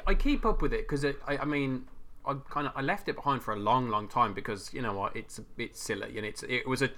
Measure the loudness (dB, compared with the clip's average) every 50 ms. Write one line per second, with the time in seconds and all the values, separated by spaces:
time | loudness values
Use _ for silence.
0 | 4 4 6 6 6 6 4 6 4 4 4 4 4 2 2 0 0 0 0 2
1 | 2 0 0 -2 -2 -2 -2 0 0 0 0 0 0 0 -2 -4 -6 -10 -12 -12
2 | -12 -12 -12 -6 -2 -2 -2 -2 -4 -6 -4 -2 -2 -2 -2 -2 0 0 -2 0
3 | -2 -4 -4 0 0 0 0 2 0 -2 -2 0 4 4 4 6 4 2 0 -2
4 | -2 0 2 2 2 2 2 -4 -4 -4 -4 -4 -6 -8 -6 -2 -2 -2 0 -2
5 | -2 -2 -4 -6 -8 -8 -12 -12 -12 -12 -8 -8 -8 -8 -8 -8 -4 -4 -4 -4
6 | -4 -6 -6 -6 -6 -6 -6 -8 -4 -2 -2 0 0 0 2 2 2 0 0